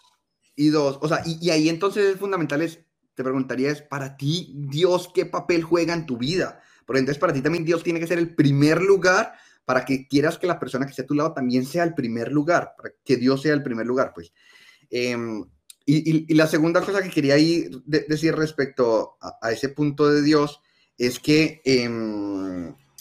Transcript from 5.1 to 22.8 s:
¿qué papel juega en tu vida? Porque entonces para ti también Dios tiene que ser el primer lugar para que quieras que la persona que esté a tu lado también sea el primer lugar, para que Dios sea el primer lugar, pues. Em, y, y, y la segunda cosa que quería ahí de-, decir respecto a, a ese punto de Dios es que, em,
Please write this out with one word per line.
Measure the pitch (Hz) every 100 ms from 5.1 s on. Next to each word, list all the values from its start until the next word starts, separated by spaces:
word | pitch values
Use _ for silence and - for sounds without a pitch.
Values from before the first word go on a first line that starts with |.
¿qué | 185 170
papel | 175 - 170
juega | 160 170 165 170
en | 160
tu | 117
vida? | 127 180 127 - _ _ -
Porque | 131
entonces | 131 147
para | 180
ti | 143
también | 147 175 160
Dios | 165
tiene | 170 165
que | 165
ser | 175
el | 165 -
primer | 143 139 147 165
lugar | 190 190 180 190 233 - _ _ -
para | 127
que | 127 135 -
quieras | 143 143 -
que | 180
la | 165
persona | 127 127 139
que |
esté | -
a | 127
tu | 147
lado | 156
también | 160 127 127 131
sea | 170
el | 170 160
primer | 117 117 117
lugar, | 147 147 165 - -
para | 113 _
que | - 123
Dios | 127 135
sea | 151 147
el |
primer | 139 113 113
lugar, | 131 120
pues. | - - _ _ _ - _ _
Em, | 123 123 120 117 107 87 _ _ - -
y, | 151 160
y, | 156 160
y | 156
la | 160
segunda | 165 160 180
cosa | 185 196
que | 185
quería | 160 139 143
ahí | 160 170 - 127 -
de-, | 147 147
decir | 151 160 151
respecto | 151 - 135 - 120 110 - _
a, | 90 -
a | 113
ese | 113 135
punto | 135 147 143 147
de | 147
Dios | 147 151 147 - _ _ _ -
es | 123 123
que, | - 151 151 - 135
em, | 131 120 117 110 104 101 98 95 90 82 -